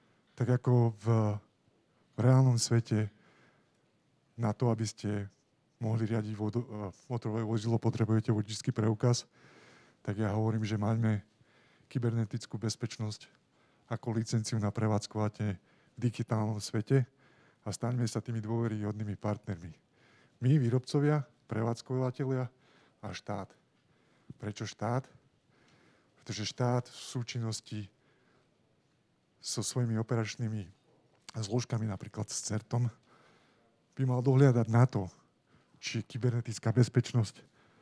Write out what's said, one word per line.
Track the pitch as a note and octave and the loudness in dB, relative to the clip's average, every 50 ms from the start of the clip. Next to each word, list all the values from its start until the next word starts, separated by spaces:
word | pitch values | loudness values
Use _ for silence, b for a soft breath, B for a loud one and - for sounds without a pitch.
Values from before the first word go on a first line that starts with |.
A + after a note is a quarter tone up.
| b b b b b b _ | b b b b b b _
Tak | - B2 A2 B2 A#2+ | -2 2 2 2 2
ako | - C3 B2 A#2+ A#2 A#2 A2 G#2+ | 4 4 6 6 6 4 2 -2
v, | - A#2 A#2 A2+ G#2+ G#2+ G#2 G#2 - _ _ _ _ _ _ _ _ _ _ _ _ _ _ | 0 2 2 4 4 2 0 -2 -6 _ _ _ _ _ _ _ _ _ _ _ _ _ _
v | - | 2
reálnom | G#2+ B2+ C3 C3 C3+ C3 A#2+ A2+ | 4 6 6 6 6 6 4 2
svete | - - A#2 A#2 A2+ - A2+ G#2+ G#2+ G2+ - b b b b b b b b b b b b b _ _ _ _ _ _ _ _ _ _ _ | 2 2 2 2 2 2 0 0 0 -2 -6 b b b b b b b b b b b b b _ _ _ _ _ _ _ _ _ _ _
na | - A2+ G#2+ G#2 | -2 -2 -2 0
to, | - B2+ A#2+ A2+ | 2 2 2 2
aby | G#2+ A2+ | 2 0
ste | G#2 - - - G2+ G#2 G#2 G2 G2 - _ _ _ _ _ _ _ _ - | -4 -4 -6 -4 -4 -2 -2 -4 -6 -12 _ _ _ _ _ _ _ _ -6
mohli | A#2 A2 A2+ A2+ A2+ G#2 | -4 -2 0 0 0 0
riadiť | A2+ A2 G#2+ G#2+ A2 | 0 0 -2 -4 -4
vodo-, | G#2 G#2+ G#2 G#2 A#2+ A#2 | -4 -2 -2 -2 -2 -4
e, | A#2 A2 G#2 G#2 F#2 - - - | -4 -8 -8 -8 -8 -10 -12 -10
motorové | - B2 A#2 - A2+ G#2+ A#2 A2+ | -6 -6 -4 -4 -4 -4 -2 -2
vozidlo, | G#2+ A2+ G#2+ G#2 A#2 A#2 A2 | 0 -2 -2 0 0 0 0
potrebujete | - A2+ - - A2+ G#2 A2+ A2 - - A2 | 2 0 0 0 0 2 2 2 2 2 0
vodičský | G#2+ G#2 G#2 G#2+ - - C3 - | 0 0 -4 -6 -8 -4 -4 -2
preukaz, | - G#2+ A2+ A2 G#2 - B2 A#2+ - - _ B B B B B B B B B B B B B B | 0 2 0 0 2 2 2 2 2 -2 _ B B B B B B B B B B B B B B
tak | - - G2 G#2 | -8 -6 -4 -2
ja | A2 G2+ G#2 | 0 0 0
hovorím, | A2 A2 A2 A2 A2+ G#2+ | 0 0 0 0 -2 -2
že | G#2 A2 G2+ | -2 -2 -2
majme | G#2 G#2+ A2 A2+ A2+ A2 G#2+ G2 - _ _ _ b b b b b b b b b b | 0 0 0 2 2 2 0 0 -2 _ _ _ b b b b b b b b b b
kybernetickú | - C3 A#2 A#2 A2 A#2 A2+ - - A2+ - - - G#2 | -6 -2 -2 0 0 0 -2 -2 -4 -8 -8 -8 -10 -6
bezpečnosť | G#2+ A2 - - B2 A2 - - A2 G#2+ G#2+ - - - _ _ _ _ b b b b b b b b | -4 -4 -4 -4 -6 -8 -6 -6 -6 -8 -8 -10 -14 -20 _ _ _ _ b b b b b b b b
ako | A#2 - - B2 G#2+ A2+ | -10 -8 -6 -4 -2 -2
licenciu | A2+ - A#2+ A2+ A2 - A#2+ A2 | -2 0 0 -2 -2 0 -2 -2
na | G#2 G2+ | -2 -2
prevádzkovanie | - - G#2+ G#2+ G#2+ G2+ - - - G#2+ G#2+ G#2 - - G#2+ G#2 F#2+ - b b b b b b b | -2 0 0 2 2 0 -2 -4 -4 -2 -2 -2 -2 -2 -4 -4 -4 -6 b b b b b b b
v | - | -4
digitálnom | B2 A#2+ - - A#2 - A#2 A2 G#2+ A2 A2 G#2 | -4 -4 -2 -2 -4 -2 -2 -2 -2 -2 -4 -4
svete | - - - A2 G#2 - C3 C3+ B2 - _ b b b b b b b b b b | -6 -6 -4 -4 0 2 2 2 2 0 _ b b b b b b b b b b
a | G#2+ | -10
staňme | F#2+ - A#2+ A#2 B2 B2 A#2+ | -8 -6 -4 -4 -2 -2 -2
sa | A2 - A2+ | -2 -2 -4
tými | - - A2+ A2+ G#2+ | -6 -4 -6 -6 -4
dôveryhodnými | G#2+ A#2 A#2 A#2 A2+ A2 G#2+ G#2 G#2 G#2 G#2 A2 G#2 G2 | -2 -2 -2 -2 -2 -2 -2 -4 -4 -4 -4 -6 -6 -6
partnermi. | - - G#2 G#2 - - - F#2+ E2 E2+ E2+ D#2 - _ _ b b b b b b b b b b A#2+ | -4 -4 -4 -4 -4 -6 -8 -10 -8 -10 -14 -16 -18 _ _ b b b b b b b b b b 2
My, | B2+ D3+ D3+ | 4 4 4
výrobcovia, | B2 A#2 A#2 B2+ - - - D3 C#3+ D3 D3+ D3 C3+ - _ _ _ - | 4 2 2 0 0 0 0 2 2 2 2 0 -2 -4 _ _ _ -6
prevádzkovateľia | F#2+ G#2+ A2+ A#2 A#2 - - - B2+ C3 C3 B2+ B2 - C#3 C3 C3 B2+ B2+ A#2+ _ b b b b b b b b b | -4 -2 -2 -2 -2 -4 -6 -6 -4 -2 -2 -2 -2 -4 -4 -2 -2 -2 -4 -6 _ b b b b b b b b b
a | - G2 | -14 -12
štát. | F#2+ - - - G#2 G2 F#2+ - - _ _ _ _ B B B B B B B B B B B B - | -12 -12 -10 -8 -8 -8 -8 -12 -16 _ _ _ _ B B B B B B B B B B B B -12
Prečo | - G#2+ G#2 - A#2 G#2 | -10 -10 -8 -8 -8 -10
štát? | - - G#2+ A2+ A#2+ C3+ - - - - _ _ _ _ _ b b b b b b b b b b b b b b b | -8 -6 -4 -2 -2 -2 -4 -6 -14 -20 _ _ _ _ _ b b b b b b b b b b b b b b b
Pretože | - - G2+ G2+ G#2+ | -12 -10 -8 -6 -6
štát | - - - B2+ B2 B2 B2 - - | -6 -4 -2 0 0 0 0 -2 -4
v | - - | -12 -18
súčinnosti | - - - C3 A#2 - - B2 A2+ A2+ A2 - - - A2 G#2+ G2+ - _ b b b b b b b b b b b b _ _ _ _ _ _ _ _ _ _ _ _ _ _ _ _ _ | -14 -10 -8 -8 -6 -6 -6 -4 -4 -4 -6 -6 -10 -10 -10 -10 -10 -10 _ b b b b b b b b b b b b _ _ _ _ _ _ _ _ _ _ _ _ _ _ _ _ _
so | - - - - G#2 | -10 -10 -6 -6 -6
svojimi | - - B2+ B2 A#2 A2+ | -4 -2 -2 -2 0 0
operačnými | A2 A2+ - B2 A2+ A2 G#2 - - A#2+ G#2+ A2 G#2+ F2+ E2 - _ _ _ _ _ _ _ _ _ _ - - A2+ | -2 -2 0 0 -2 -2 -2 -4 -6 -6 -6 -4 -6 -8 -10 -16 _ _ _ _ _ _ _ _ _ _ -14 -10 -8
zložkami, | G#2+ G2+ A2 B2 A#2+ - A#2+ A2 A2 A2 | -6 -2 -2 -2 -2 -2 -4 -4 -2 -4
napríklad | G2 - - G#2 - A2 G#2 - | -6 -6 -8 -10 -8 -8 -8 -6
s | - - - | -6 -8 -6
certom, | - G#2+ G#2 - - - A#2+ B2 A#2 - - b b b b b b b b b b b b b b b b _ _ _ | -4 -4 -6 -4 -2 -2 0 0 0 -2 -8 b b b b b b b b b b b b b b b b _ _ _
by | - C3+ | -2 0
mal | B2+ B2+ B2+ | 0 2 2
dohliadať | B2 C3+ C3 C3 C#3+ C3+ A#2+ A#2+ A2+ A2 | 4 6 8 8 8 8 8 6 4 4
na | A2 A#2+ B2+ | 6 6 6
to, | - - G#2 F#2 E2+ - - _ _ _ _ _ b b b b b b b | 6 4 0 -4 -4 -8 -16 _ _ _ _ _ b b b b b b b
či | - - - A2+ - | -10 -6 -6 -6 -6
je | - | -6
kybernetická | - B2 B2+ B2 A#2+ A#2 A#2 - G#2+ - - A2+ G#2 | -6 -2 0 0 0 0 -2 -4 -6 -4 0 2 6
bezpečnosť | B2+ A#2+ - - B2+ - - - A#2+ G#2+ - - - - _ b b b b b b | 6 6 6 6 2 2 2 2 0 0 0 -2 -14 -20 _ b b b b b b